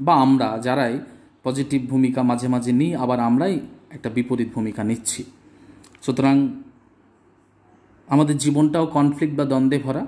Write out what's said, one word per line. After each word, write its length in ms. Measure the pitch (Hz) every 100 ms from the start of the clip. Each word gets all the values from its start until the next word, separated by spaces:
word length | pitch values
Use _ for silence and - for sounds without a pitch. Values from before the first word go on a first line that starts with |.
বা 140 | 143
আমরা 440 | 156 131 135 113 113
যারাই 380 | 120 131 123 131 - - - _
পজিটিভ 440 | 131 135 139 139 123
ভূমিকা 340 | 131 131 131
মাঝে 260 | 123 120 127
মাঝে 240 | 127 120
নিই, 220 | 123 160
আবার 260 | 156 123 123
আমরাই 400 | 117 123 180 175 - - _
একটা 200 | - 117
বিপরীত 380 | 113 120 123 113
ভূমিকা 300 | 117 110 104
নিচ্ছি। 400 | 107 113 - - - - - - - - - -
সুতরাং 600 | - 127 135 139 139 - - - _ _ _ _ _ _ _ _ _ _ _ _ -
আমাদের 300 | 139 151 147
জীবনটাও 480 | 147 143 151 165 160
কনফ্লিক্ট 500 | 147 143 143 156 143
বা 80 |
দ্বন্দ্বে 340 | 139 131 131 139
ভরা, 280 | 127 139